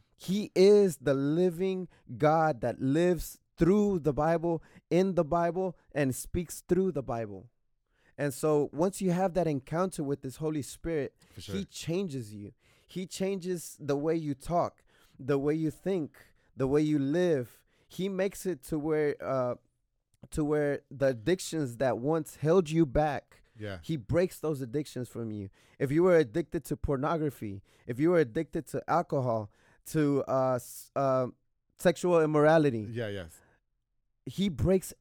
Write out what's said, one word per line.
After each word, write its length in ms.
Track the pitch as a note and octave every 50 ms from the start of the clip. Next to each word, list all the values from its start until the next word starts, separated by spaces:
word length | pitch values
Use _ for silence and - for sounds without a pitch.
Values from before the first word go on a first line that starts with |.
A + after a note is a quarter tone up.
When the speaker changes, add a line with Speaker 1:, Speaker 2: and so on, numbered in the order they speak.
| _ _ _
Speaker 1:
He 360 | _ - - F#3 G#3 G#3 - -
is 440 | - F#3 G3+ G#3 G#3 G3+ F#3+ D#3 -
the 160 | B2+ D3 C#3
living 760 | C3+ C#3 C#3+ D3+ E3 F3+ F#3 E3 D#3+ F#3+ F#3+ F#3+ F#3 F3+ - - _ _ - B2+ A2
God 420 | - D3+ D#3 E3 D#3+ D#3 D3+ A#2
that 200 | - A#2+ G#2+ -
lives 580 | G#2 C3 C#3 D#3 F3 F3+ F3+ D#3 - - - - _ _ _ -
through 420 | F3 E3 G3 G#3+ G#3 G#3 G3 F3
the 120 | C3+ D3+ C#3
Bible, 500 | C3 D3+ D#3+ E3+ E3+ D#3 E3+ F3 D#3 - - _ - _ _
in 240 | E3 E3+ F#3+ G3 F#3
the 100 | E3 E3+
Bible, 520 | C#3+ E3+ E3+ E3+ E3+ E3 F3 F#3+ F#3 E3 - _ _ _
and 220 | D3 D3 C3 A#2+
speaks 480 | - - - - F3 F3 - - - - _
through 240 | F3+ F3 F#3+ F#3+ D#3
the 100 | C#3+ B2
Bible. 460 | - B2+ A#2 A2+ G2+ G2 F#2+ - A#2+ _ _ _ _ _ _ _ _ _ _ _ _ _
And 160 | - C#3 D3 C3+
so 380 | - - D#3 D3+ D3 C#3+ - -
once 300 | C3+ E3 G3+ F#3+ - G3
you 80 | F#3
have 240 | E3+ F3+ F#3 G3 D#3+
that 140 | F3+ E3+ E3
encounter 560 | D3+ C3+ - - D3+ E3 F#3 F#3+ - - D#3
with 180 | C#3 C#3+ C#3 -
this 140 | C3+ B2+
Holy 260 | - D#3+ D#3 D#3 D3+ B2+
Spirit, 500 | - - - - E3 E3 D3+ C3+ A2 - _ _ _ _
Speaker 2:
For 60 | -
sure. 160 | - - -
Speaker 1:
he 80 | G3 G3
changes 680 | - - - - D3+ E3 F#3 G3+ F3+ C3+ C3+ A#2 G#2 G#2
you. 200 | G#2 G#2 G#2 - _ _ _ _ _ _
He 200 | _ - F3+ F#3
changes 720 | - - - G3 F#3+ G3 F#3+ E3 F3+ F#3 E3+ - - - -
the 160 | - C#3+ C#3+
way 180 | C#3+ C#3+ D#3+ E3
you 200 | E3 D#3+ D3 C#3
talk, 500 | - - - E3 F3 C#3+ G#2+ - _ _ _ _ _ _ _ _ -
the 200 | C3 B2 C#3+ C#3
way 160 | C#3 D3 D3+
you 160 | D#3+ D#3+ D#3
think, 460 | C#3+ - _ F3+ G3 F#3 D3+ - - - - _ _ _ _ _ _
the 100 | A2+ C3 C3
way 140 | C#3 D3+ D#3
you 160 | D3+ D3+ D3
live. 580 | C#3 C3+ D3 F3 F3+ F3+ D#3+ C3+ B2 - - _ _ _ _ _ _ _
He 200 | - - F3+ G3+
makes 380 | G3 F#3 F#3+ G3+ - - -
it 160 | F#3+ F3 C3+ -
to 140 | - E3 D#3
where, 380 | C#3+ D#3+ D#3 D3+ D3+ D3 - -
uh, 340 | - F2+ C3+ C3 B2+ B2 A#2+ - _ _ _ _ _ _ _ _ _ _ _ _ - -
to 140 | - - D3+
where 360 | C#3+ D3+ D3+ D3 C#3+ C#3+ - - _
the 160 | - C3 C#3
addictions 720 | C3+ C3+ A#2 G#2 C3+ F3+ F#3 - - - D#3+ D3 B2+ A#2 A2
that 200 | C3+ C3 A2+ G#2
once 380 | A#2 C#3+ D#3+ E3 D3+ - -
held 340 | - - D3+ E3 G3 F3+ D3
you 160 | D#3 E3 E3
back, 560 | C#3 A2+ D3+ D3+ D#3 C#3 - - _ - _ _ _ _ A2+
Speaker 2:
Yeah. 200 | G#2+ G#2 G2 F2 -
Speaker 1:
he 140 | - E3
breaks 420 | D3 G2+ - C3 E3+ F#3 F3+ - -
those 220 | - D#3 D#3+ C3
addictions 480 | C3+ A#2+ A2 D3 D3 - - C3 B2 -
from 220 | - A#2+ A#2 A2+ G#2+
you. 160 | G#2 G2 F#2+ - _ _ _ _ _
If 100 | - C3+
you 120 | C#3+ D#3+ F3
were 120 | F#3 F3+
addicted 480 | E3 D#3 A#2 G#2 E3+ E3 - - F3 -
to 100 | - D3
pornography, 840 | - - - C#3+ C3 C3+ D#3 E3 E3 D#3 D3 - - - G#2+ G2 G2+ - _ _ _ _ -
if 100 | A#2+ A2+
you 120 | D3 E3+
were 80 | F3+ E3+
addicted 480 | D#3 B2 G#2+ D#3 E3 - - F3 D3+ -
to 140 | - C3+ - -
alcohol, 640 | D3 D#3+ F3 - - C#3+ B2+ B2+ A2+ A2+ G#2+ G#2 - _ _ _ _ _ _
to, 360 | - - D#3 D3+ C#3+ C#3+ C3+ - -
uh, 260 | B2+ C3+ C3 C3 B2+
s-, 340 | B2 - - - - - - _
uh, 320 | C3 C#3 C3+ C3 C3 B2+ A#2+ - _ _ _ _ _ _ _ _ _
sexual 420 | - F#3 E3+ - - F3+ F3 E3+ D#3
immorality, 640 | D3+ D#3 D3+ D3 D3+ D#3+ E3 D3+ C#3+ A#2 A2+ G#2+ G2 A#2
Speaker 2:
Yeah, 160 | A#2 A#2 G#2+
yes. 240 | G2+ G2 F2+ D#2+ - - _ _ _ _ _ _ _ _ _ _ _ _ _ _ _ _ _
Speaker 1:
he 220 | - - - F#3+ G3+
breaks 440 | D#3 A2+ A2 D#3+ F#3+ F#3+ - - - -